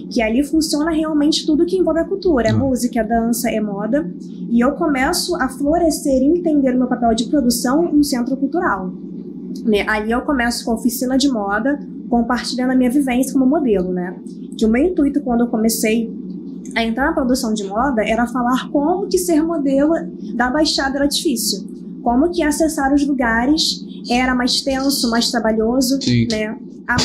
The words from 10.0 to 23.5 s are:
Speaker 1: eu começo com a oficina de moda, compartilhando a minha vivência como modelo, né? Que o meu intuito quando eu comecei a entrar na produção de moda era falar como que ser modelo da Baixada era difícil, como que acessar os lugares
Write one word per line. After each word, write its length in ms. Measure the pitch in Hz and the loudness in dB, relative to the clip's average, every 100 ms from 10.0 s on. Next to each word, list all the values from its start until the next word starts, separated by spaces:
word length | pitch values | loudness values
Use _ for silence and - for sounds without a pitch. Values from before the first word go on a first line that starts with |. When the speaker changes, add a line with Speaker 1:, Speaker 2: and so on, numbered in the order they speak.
| 214 | 0
Speaker 1:
eu 100 | 240 | -2
começo 440 | 262 277 240 240 - | 0 0 0 -2 -2
com 60 | |
a 40 | 226 | -2
oficina 420 | 247 - 254 262 | -2 -2 0 2
de 120 | 277 | 2
moda, 500 | 233 196 208 254 294 180 - - | 0 -2 -2 0 -2 -6 -12 -2
compartilhando 640 | 240 233 240 - 247 254 | 0 2 -2 -2 -2 0
a 40 | 262 | 2
minha 140 | 254 | 4
vivência 440 | 277 262 247 269 | 2 2 0 0
como 120 | 269 254 | 2 4
modelo, 460 | 320 262 190 180 | 4 2 2 0
né? 240 | 180 180 185 - - - - | -2 -4 -8 -12 -12 -12 -2
Que 80 | 220 | 2
o 40 | |
meu 140 | 233 | 4
intuito 380 | 349 359 277 285 | 2 2 0 0
quando 200 | 254 240 | 0 0
eu 60 | 240 | 0
comecei 640 | 226 220 - 220 226 - - - - - - - 226 | 0 0 0 0 0 -2 -6 -10 -10 -12 -12 -8 -4
a 80 | |
entrar 220 | 226 226 285 | -2 0 0
na 60 | |
produção 400 | 320 254 254 226 | 0 0 0 0
de 100 | 202 | -2
moda 400 | 190 208 277 226 | -2 -2 0 0
era 240 | 208 226 240 | 0 0 0
falar 420 | 247 240 254 - | -2 0 0 0
como 380 | 294 285 370 392 | 0 0 0 0
que 100 | 359 | 0
ser 240 | 349 311 | 2 2
modelo 520 | 320 330 269 269 302 330 - - - 226 | 2 0 0 2 2 2 -2 -10 -6 -2
da 140 | 247 | 0
Baixada 480 | 285 311 - 269 262 | 2 0 0 -2 0
era 100 | 277 | 0
difícil, 580 | - 339 226 - - - - - - | 0 -2 -2 -2 -4 -6 -12 -14 -6
como 260 | 240 247 330 | 0 2 2
que 140 | 339 | 2
acessar 500 | 302 294 320 302 269 | 0 2 0 0 2
os 120 | 285 285 | 2 2
lugares 760 | 262 240 226 254 | 0 0 2 2